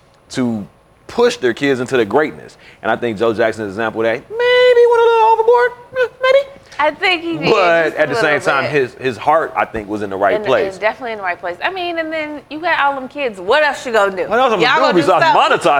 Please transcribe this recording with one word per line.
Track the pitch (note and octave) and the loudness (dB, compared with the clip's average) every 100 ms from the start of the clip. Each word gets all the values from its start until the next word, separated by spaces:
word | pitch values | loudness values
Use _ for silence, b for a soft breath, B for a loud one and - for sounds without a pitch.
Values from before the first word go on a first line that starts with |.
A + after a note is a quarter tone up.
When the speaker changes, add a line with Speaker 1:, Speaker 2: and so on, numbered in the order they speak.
| _ _ _ | _ _ _
Speaker 1:
to | - B2 A2 G2 _ _ _ - | -4 -2 -4 -8 _ _ _ -10
push | - A#3+ A#3+ | 0 0 0
their | B2 A2+ | -2 0
kids | C#3+ B2+ | -2 -2
into | B2 C3 | -2 -2
the | G#2+ | 0
greatness. | B2 D3+ G#2 A#1 - B B | 0 -2 -4 -18 -20 B B
And | G#2 | -4
I | A#2+ | -2
think | A#2+ G#2 | -4 -2
Joe | A#2 G#2+ | -2 0
Jackson's | A2+ A2 G#2+ | -2 -2 -6
an | |
example | F#2+ A2+ G#2+ | -6 -6 -2
of | A2+ | -2
that. | A#2 - | -2 -6
Maybe | A4 A#4+ B4 B4 A#4+ A#4+ | -4 0 2 4 4 4
went | A#4 | 4
a | A#4 | 2
little | A4+ A4 | 4 2
overboard, | A4 A4+ A#4+ A#4+ A#4+ - C5 | 2 2 2 2 -4 -10 -4
eh, | A#4+ - | -4 -2
maybe. | C5 C5+ C#5 - - - | 2 2 0 -8 -14 -4
Speaker 2:
I | D4 | -2
think | D4+ F#4 F4 | 0 -2 -2
he | E4+ D#4+ | -4 -4
did, | C4+ | 0
Speaker 1:
But | A3 F3+ E3 D#3+ | 2 4 2 0
Speaker 2:
just | - | 0
a | |
Speaker 1:
at | D3+ | -2
the | - | 0
same | D#3 C#3+ | 0 0
Speaker 2:
little | D#3+ | 0
Speaker 1:
time, | C#3 C3 | -2 0
Speaker 2:
bit. | |
Speaker 1:
his, | D3 B2+ - | -2 -2 -4
his | C3 G#2+ | -6 -4
heart, | C3+ D#3+ C#3+ - | 0 0 0 -2
I | A2 | -4
think, | A2+ G2+ | -4 -6
was | G#2+ | -6
in | G#2 | -6
the | F#2+ | 0
right | G2 G2+ | 2 2
Speaker 2:
In | |
the, | - | 2
Speaker 1:
place. | A#2+ F#2 F#3 | 0 0 -2
Speaker 2:
in, | |
definitely | G#3 A3 B3 | -4 -4 -8
in | A3 | -6
the | F#3+ | -6
right | F3 | -6
place. | F3+ F3 | -8 -6
I | E4 | -6
mean, | F#4+ F4 E4 | -4 -6 -6
and | D#4+ | -6
then | D#4+ D4+ D4 - | -8 -8 -12 -14
you | D4+ | -8
got | E4+ D#4 | -4 0
all | C#4 C#4 | 0 -2
them | B3+ | -8
kids. | D4 C#4 F#3+ | -6 -6 -6
What | F3+ C#4 | 0 2
else | D4+ C4 C4 | 2 -2 -2
you | |
gonna | A3 G3+ F#3+ | 0 2 0
do? | E3+ | -2
Speaker 1:
What | A3 | 0
else | C4 G#3+ | 2 2
I'm | |
Speaker 2:
Y'all | A#3+ D4+ | 2 2
Speaker 1:
gonna | D#4 F3+ | 4 2
do | D#3 | 4
Speaker 2:
gonna | F3 | 4
do | D#3+ | 4
Speaker 1:
besides | F#3 D4 B3 | 4 4 2
Speaker 2:
something? | E3+ C#3+ | 2 2